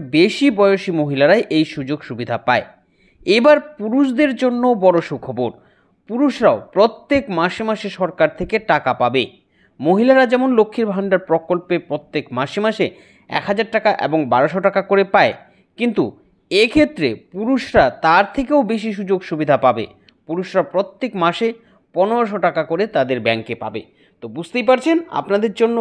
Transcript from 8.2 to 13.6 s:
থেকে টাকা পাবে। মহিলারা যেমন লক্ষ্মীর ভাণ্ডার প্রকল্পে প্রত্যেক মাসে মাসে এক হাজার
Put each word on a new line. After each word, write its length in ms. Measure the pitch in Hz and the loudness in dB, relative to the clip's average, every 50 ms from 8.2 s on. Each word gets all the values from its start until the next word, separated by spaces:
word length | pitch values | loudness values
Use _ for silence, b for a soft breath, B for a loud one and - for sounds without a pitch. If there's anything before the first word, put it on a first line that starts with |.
| 160 151 202 | 0 0 0
থেকে 200 | - 180 - 151 - | -6 -6 -4 -4 -4
টাকা 340 | - - 160 147 - 127 120 | 0 0 0 0 0 -2 -2
পাবে। 280 | - 123 120 123 131 110 - - _ _ _ _ _ _ _ _ - | 0 -2 0 0 0 -2 -2 -8 _ _ _ _ _ _ _ _ -4
মহিলারা 440 | 127 160 185 202 240 262 262 262 262 | 0 0 2 2 4 4 4 4 4
যেমন 220 | 226 247 254 254 262 | 2 2 0 0 2
লক্ষ্মীর 380 | 254 220 208 214 - 240 226 208 | 2 2 0 0 -2 -4 -4 -2
ভাণ্ডার 280 | 185 196 196 196 190 180 185 | -2 -4 -2 0 -2 -2 0
প্রকল্পে 500 | - 160 160 160 - 180 175 180 - 180 170 | -2 -2 -2 0 -2 -4 -4 -2 -2 -4 -4
প্রত্যেক 460 | - - 143 143 - _ - 151 135 - | -2 -6 -8 -8 -8 _ -8 -8 -8 -6
মাসে 280 | 127 123 135 143 - 202 | -6 -6 -6 -4 -4 -2
মাসে 260 | 208 220 214 - 175 - b b b b b b b b | -2 -2 -2 -2 -4 -4 b b b b b b b b
এক 140 | - - - | -6 -4 -2
হাজার 220 | 196 202 202 | -2 -2 -2